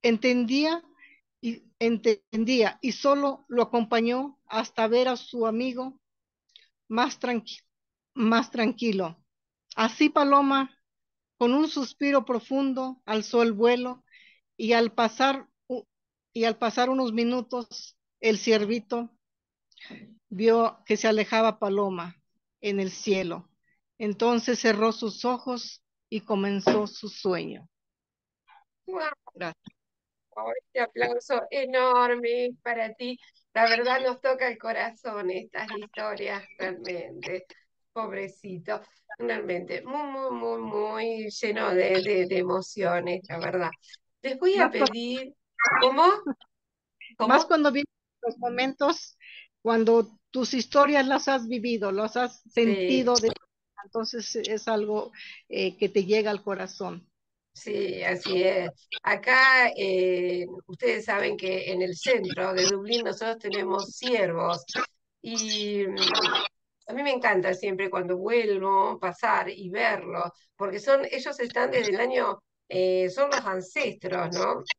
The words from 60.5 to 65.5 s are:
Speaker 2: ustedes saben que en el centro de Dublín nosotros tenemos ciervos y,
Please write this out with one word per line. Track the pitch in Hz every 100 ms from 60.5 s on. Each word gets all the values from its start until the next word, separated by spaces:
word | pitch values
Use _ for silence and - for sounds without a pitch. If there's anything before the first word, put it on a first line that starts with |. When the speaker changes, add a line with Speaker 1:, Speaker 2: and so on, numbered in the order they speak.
| 185 -
Speaker 2:
ustedes | 180 247 220 220
saben | 202 208 208
que | 185 185 185
en | 185
el | 185 175
centro | 262 240 185 175 185
de | 185 185
Dublín | 196 208 233
nosotros | 226 - 226 226
tenemos | 208 202 185 196 196 -
ciervos | 247 233 185 165 160 170 - 240 - _ _ _
y, | 220 226 220